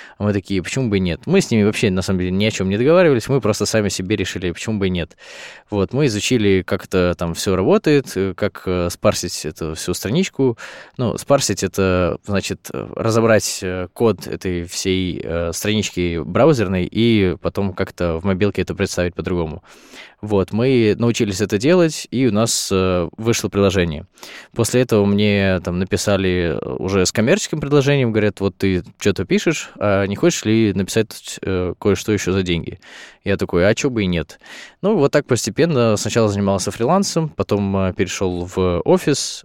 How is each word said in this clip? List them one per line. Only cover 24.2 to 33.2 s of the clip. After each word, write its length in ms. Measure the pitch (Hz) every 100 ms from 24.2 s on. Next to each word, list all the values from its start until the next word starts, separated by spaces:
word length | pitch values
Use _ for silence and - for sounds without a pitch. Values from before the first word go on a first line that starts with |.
| - - -
После 260 | - 117 127
этого 240 | 127 107
мне 560 | 101 101 104 101 98 92
там 180 | 90 87
написали, 800 | 92 98 - 98 95 90 85 64
э, 100 | - -
уже 260 | 90 98
с 80 | 90
коммерческим 480 | - 113 202 - 156
предложением, 520 | 143 147 135 143 123
говорят: 280 | 107 104 -
"Вот 160 | 98 -
ты 260 | 98 90 - -
че-то 280 | 104 95 92
пишешь, 440 | 202 - 156 - -
а 280 | 104 98 98
не 100 | 98
хочешь 280 | 175 - 107
ли 260 | 113 110
написать, 640 | 92 92 113 104 - - -
э, 320 | - 92 90 -
кое-что 340 | 107 95 -
еще 200 | 104 -
за 100 | 98
деньги?" 360 | 90 82 - - - - - -